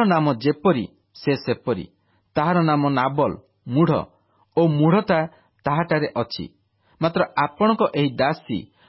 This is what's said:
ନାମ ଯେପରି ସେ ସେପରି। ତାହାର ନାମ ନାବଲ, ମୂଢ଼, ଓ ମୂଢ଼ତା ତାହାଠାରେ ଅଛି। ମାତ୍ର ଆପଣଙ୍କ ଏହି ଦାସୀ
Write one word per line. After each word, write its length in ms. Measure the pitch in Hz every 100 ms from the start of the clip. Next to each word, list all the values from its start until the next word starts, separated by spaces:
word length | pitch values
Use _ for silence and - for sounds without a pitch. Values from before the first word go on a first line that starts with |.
ନାମ 300 | 214 165 147
ଯେପରି 500 | 117 135 - 196 135 95 _ _
ସେ 180 | - 143 135
ସେପରି। 480 | - 117 - 98 - _ _ _ _ 156
ତାହାର 260 | 160 180
ନାମ 200 | 160 147 143
ନାବଲ, 440 | 135 131 143 139 - _ _ -
ମୂଢ଼, 240 | 131 165 120 76 _ _ _ _ -
ଓ 60 | 170
ମୂଢ଼ତା 520 | 147 156 202 208 165 160 _ _ _ 139
ତାହାଠାରେ 420 | 151 165 156 147 117
ଅଛି। 280 | 117 - 78 _ _ _ _ -
ମାତ୍ର 220 | 165 175 - -
ଆପଣଙ୍କ 460 | 143 - 214 220 214
ଏହି 160 | 151 143
ଦାସୀ 480 | 120 135 156 - 101 - _